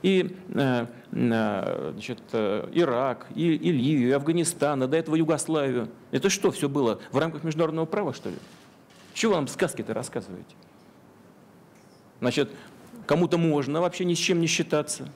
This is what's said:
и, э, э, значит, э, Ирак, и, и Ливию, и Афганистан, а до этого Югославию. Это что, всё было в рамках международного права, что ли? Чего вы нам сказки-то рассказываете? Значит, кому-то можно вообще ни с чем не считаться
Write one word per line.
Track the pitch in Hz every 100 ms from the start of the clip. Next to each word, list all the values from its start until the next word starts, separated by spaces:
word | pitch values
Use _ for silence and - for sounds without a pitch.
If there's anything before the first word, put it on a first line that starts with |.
и, | 185 190 175 - -
э, | - 135 123 117 - -
э, | - 120 113 110 101 - - 73
значит, | 87 110 120 -
э, | 117 104 104 -
Ирак, | - 170 120 135 120 -
и, | - 165 156
и | 170
Ливию, | 156 127 151 123
и |
Афганистан, | 139 143 170 165 - 143 143
а | 131
до | 156
этого | 160 160
Югославию. | 160 156 - 160 139 123 113 - -
Это | 135 196
что, | 190 185
всё | - 143
было | 143 123 107 -
в | 143
рамках | 160 147
международного | 165 151 160 160 160
права, | 202 185
что | 117 -
ли? | 87 - - - - - - - -
Чего | 226
вы | 185
нам | 135
сказки-то | - 180 - 113 113
рассказываете? | 120 117 95 90 82 - - - - - - - - - - - - - - - - -
Значит, | 123 123 135 - - - - - -
кому-то | 147 175 170
можно | 165 147 131 151
вообще | 175 175 180
ни |
с | 170
чем | - 175
не | 165
считаться | - 165 151 143 - 139